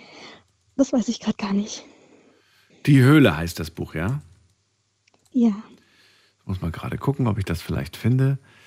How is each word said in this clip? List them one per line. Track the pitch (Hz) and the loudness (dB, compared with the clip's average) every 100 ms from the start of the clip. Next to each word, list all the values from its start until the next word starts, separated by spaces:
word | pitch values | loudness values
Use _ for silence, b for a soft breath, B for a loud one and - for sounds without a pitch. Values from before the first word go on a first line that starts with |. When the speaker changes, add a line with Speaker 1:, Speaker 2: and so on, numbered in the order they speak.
| B B B B B _ _ - | B B B B B _ _ -2
Speaker 1:
das | 277 | 0
weiß | 262 214 | 0 -2
ich | 226 | -4
grad | - - | -6 -6
gar | 202 | -4
nicht. | 202 208 - - b b b b b b b b _ - | -4 -4 -10 -18 b b b b b b b b _ 4
Speaker 2:
Die | 135 | 6
Höhle | 127 156 117 76 | 8 8 6 2
heißt | 85 - | -4 -8
das | 80 | -10
Buch, | - - | -10 -8
ja? | 80 92 143 - _ _ _ _ _ _ _ _ _ _ | -6 -4 -4 -8 _ _ _ _ _ _ _ _ _ _
Speaker 1:
Ja. | 254 233 202 - b b b b b b b - | 0 0 0 -10 b b b b b b b -8
Speaker 2:
Muss | 92 | -6
mal | 85 | -6
gerade | - - - | -6 -8 -6
gucken, | - 139 120 | -4 -2 -2
ob | 104 | -2
ich | |
das | 95 85 | -4 -6
vielleicht | - - 71 - | -4 -6 -6 -4
finde. | 110 127 135 135 b b | 0 2 2 -2 b b